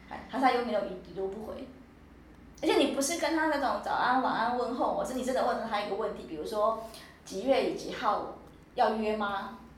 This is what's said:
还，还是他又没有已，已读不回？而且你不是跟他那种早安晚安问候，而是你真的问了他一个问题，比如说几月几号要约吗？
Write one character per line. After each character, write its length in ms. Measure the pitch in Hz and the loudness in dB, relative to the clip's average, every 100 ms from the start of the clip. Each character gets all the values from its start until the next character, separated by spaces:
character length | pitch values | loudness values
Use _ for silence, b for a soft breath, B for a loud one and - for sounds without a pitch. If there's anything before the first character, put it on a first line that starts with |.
| - | -14
还， 180 | - - | -14 -6
还 100 | 233 | 2
是 60 | 269 | 4
他 60 | |
又 140 | 240 240 | 4 2
没 60 | |
有 80 | 208 190 | 0 0
已， 260 | 180 - | -6 -10
已 40 | 165 | -6
读 120 | 190 | -4
不 180 | 208 220 | -6 -10
回？ 220 | - 262 - - - - - - - - - | -10 -12 -16 -20 -20 -20 -20 -20 -20 -20 -2
而 60 | 320 | 2
且 80 | 415 | 4
你 120 | 262 | 4
不 80 | 262 | 2
是 160 | 277 339 | 0 0
跟 180 | 311 320 | 0 2
他 120 | 311 | 2
那 100 | 285 | 2
种 240 | 254 208 | 0 0
早 80 | 208 | 0
安 300 | 165 214 262 | 2 4 4
晚 120 | 233 | 2
安 240 | 196 233 247 | 2 0 0
问 180 | 247 262 | 0 0
候， 220 | 294 202 | 0 0
而 60 | 202 | -2
是 100 | 262 | -2
你 80 | |
真 120 | 220 - | 0 2
的 100 | 247 | 2
问 120 | 226 | 0
了 100 | 220 | -2
他 120 | 208 | -2
一 80 | 208 | -2
个 60 | 190 | -2
问 200 | - - | -4 -6
题， 100 | - | -8
比 60 | 156 | -8
如 100 | 151 | -4
说 360 | 214 214 220 B B B B - | 2 2 2 B B B B -10
几 180 | 190 | -4
月 300 | 247 247 190 | 2 4 4
几 200 | - - | 0 -6
号 420 | - 233 196 - - - - - - | -2 0 0 -2 -10 -16 -20 -8 2
要 200 | 220 220 | 2 4
约 220 | 214 214 | 0 0
吗？ 400 | 202 196 220 - - | 0 -2 -6 -10 -16